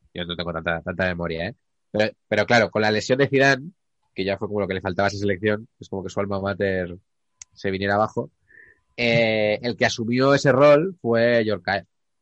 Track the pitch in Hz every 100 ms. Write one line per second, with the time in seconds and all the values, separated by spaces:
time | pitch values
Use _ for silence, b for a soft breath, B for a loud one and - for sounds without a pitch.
0 | _ 90 87 85 87 82 82 82 87 90
1 | 92 85 85 80 90 - _ _ _ 107
2 | 107 - - 107 104 120 104 107 107 107
3 | - 127 139 135 139 131 156 - _ _
4 | _ - 95 98 104 104 95 95 92 87
5 | 101 98 101 92 107 107 117 - - 98
6 | 92 104 101 98 98 95 98 92 87 90
7 | _ _ _ - - - 98 95 101 101
8 | 107 - 143 _ _ b b b b -
9 | 120 117 113 110 107 104 120 95 117 -
10 | 110 123 135 139 147 123 147 147 185 185
11 | 117 117 117 120 110 98 92 98 95 _
12 | _ _